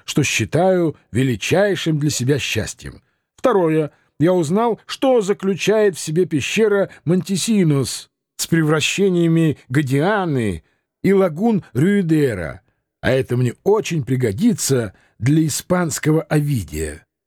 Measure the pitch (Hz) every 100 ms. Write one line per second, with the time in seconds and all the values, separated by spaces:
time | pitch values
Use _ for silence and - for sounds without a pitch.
0 | - - 139 - 107 147 185 185 170 -
1 | _ 107 135 110 - 165 208 175 165 156
2 | 147 - 123 143 - 110 85 - 71 -
3 | _ _ _ _ 269 208 165 156 151 _
4 | _ - 160 185 151 190 233 208 - -
5 | 269 247 190 202 196 190 - 214 208 170
6 | - 160 185 147 - - 214 202 185 -
7 | - 185 - 196 - 214 170 143 123 -
8 | - _ _ - - 165 151 156 - -
9 | 196 175 170 165 165 - - 123 139 139
10 | 165 214 180 135 110 82 - _ _ _
11 | - 196 190 151 233 208 - 127 170 202
12 | 170 160 139 101 78 - _ _ _ _
13 | - 131 127 123 123 - - 214 - 170
14 | 117 131 120 101 233 202 - 131 107 -
15 | _ - 113 156 160 - - 180 170 -
16 | 151 156 - 151 147 139 78 76 78 78
17 | _ _